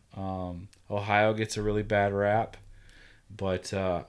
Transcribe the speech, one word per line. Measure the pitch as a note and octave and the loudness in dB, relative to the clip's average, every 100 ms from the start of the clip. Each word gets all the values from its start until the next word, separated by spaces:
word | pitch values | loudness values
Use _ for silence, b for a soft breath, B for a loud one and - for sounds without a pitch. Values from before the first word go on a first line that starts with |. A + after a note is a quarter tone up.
| _ - | _ -10
Um, | F#2+ F#2+ F2+ F2 G2+ - - | -6 -4 -6 -8 -12 -18 -6
Ohio | G#2 G2+ G#2 G#2+ | -4 2 4 4
gets | G#2+ G#2+ - | 2 -2 -2
a | |
really | G#2 G#2 | 0 0
bad | G#2 G#2 G2+ | 2 2 2
rap, | G2 G2+ A2 - - - b b b b b b G2+ | 2 2 2 0 -6 -20 b b b b b b -6
but, | G2 F#2 - | -2 -2 -2
uh, | G2+ F#2+ F2 | -2 0 -2